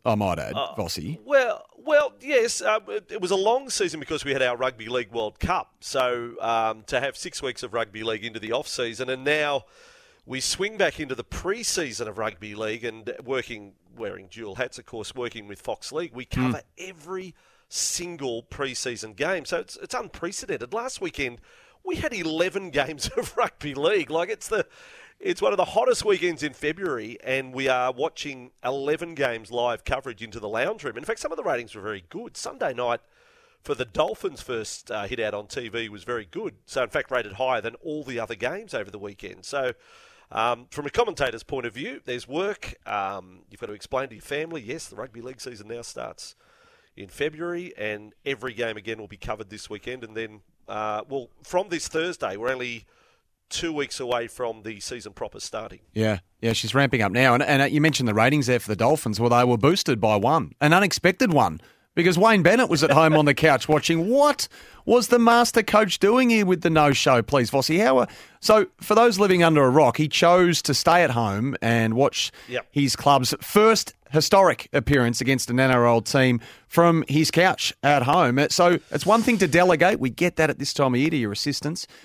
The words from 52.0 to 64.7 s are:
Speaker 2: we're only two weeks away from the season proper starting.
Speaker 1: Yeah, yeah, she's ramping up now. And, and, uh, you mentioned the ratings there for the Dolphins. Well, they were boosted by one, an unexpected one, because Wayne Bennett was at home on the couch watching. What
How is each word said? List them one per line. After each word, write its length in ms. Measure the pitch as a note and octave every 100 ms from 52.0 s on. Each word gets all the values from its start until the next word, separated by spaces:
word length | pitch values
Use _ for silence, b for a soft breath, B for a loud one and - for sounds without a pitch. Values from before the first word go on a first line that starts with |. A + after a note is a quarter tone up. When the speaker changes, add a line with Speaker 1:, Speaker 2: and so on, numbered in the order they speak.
| E3+ E3+ A#2 G2
Speaker 2:
we're 120 | A#2+
only 360 | B2+ B2 A#2 - _ _ _ _ _ -
two 200 | - E3+
weeks 300 | D3 C#3 -
away 280 | B2 B2 A#2
from 340 | - A#2+ A2
the 180 | G#2+ G#2
season 320 | - B2 G#2
proper 260 | F#2+ G#2+ G#2+
starting. 420 | - A2 A2 F#2+ _
Speaker 1:
Yeah, 280 | A2 A2 G2 - _
yeah, 140 | A2+
she's 200 | A2+ G#2+
ramping 280 | C3+ C#3 B2+
up 100 | G2+
now. 220 | G#2+ C3
And, 80 | B2
and, 180 | C#3+ C#3
uh, 60 | C#3
you 160 | D3+
mentioned 260 | D#3 C#3 A#2+
the 60 |
ratings 320 | G#2+ A#2+ D3 B2
there 140 | B2
for 80 | -
the 80 | G2
Dolphins. 440 | A2+ D3+ A#2 G#2
Well, 80 | A#2
they 160 | A#2+
were 140 | B2 A#2
boosted 420 | C3+ F#3+ - A#2
by 160 | A2 G#2
one, 360 | A2 D#3 E2 -
an 140 | D3+
unexpected 640 | F3 G3+ - F3 F#3+ B3
one, 260 | D3 G2+ D#2 b b b
because 220 | - E3+ F3
Wayne 240 | A3 G#3+
Bennett 280 | E3 A#3 A#3+
was 120 | D#3
at 80 | D3+
home 240 | C#3 D#3+
on 120 | D#3 D3
the 80 |
couch 340 | C3 D#3 C3 -
watching. 400 | D3+ - E3 F3+
What 400 | C4+ D4 C#4 - B B